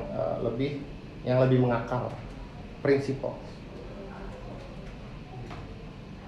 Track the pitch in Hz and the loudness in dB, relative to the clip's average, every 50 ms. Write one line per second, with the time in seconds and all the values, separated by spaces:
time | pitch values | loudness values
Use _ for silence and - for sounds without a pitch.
0 | - - - - - 82 82 - 117 117 117 123 135 - 139 - - - - - | 0 -2 0 0 2 2 2 2 2 0 2 2 0 0 0 -2 -6 -6 -10 -10
1 | - - - - - 127 127 127 131 131 127 123 123 123 117 117 120 - 127 123 | -10 -12 -10 -4 2 4 8 8 8 10 10 8 8 8 6 4 2 2 0 0
2 | 113 110 - - - - - - - - - - - - - - - 139 139 131 | 0 -2 -4 -6 -8 -10 -10 -10 -10 -10 -10 -12 -12 -10 -8 0 6 6 6 6
3 | - - 131 - - - - - - - - - - - - - - - - - | 6 2 0 0 0 -4 -4 -4 -10 -10 -10 -10 -12 -10 -10 -10 -10 -10 -10 -10
4 | - - - - - - - - - - - - - - - - - - - - | -10 -10 -8 -8 -8 -8 -8 -8 -10 -10 -10 -10 -10 -10 -10 -10 -10 -10 -10 -10
5 | - - - - - - - - - - - - - - - - - - - - | -10 -10 -10 -10 -10 -10 -10 -10 -8 -8 -8 -8 -8 -10 -10 -10 -10 -12 -12 -12
6 | - - - - - | -12 -12 -12 -12 -10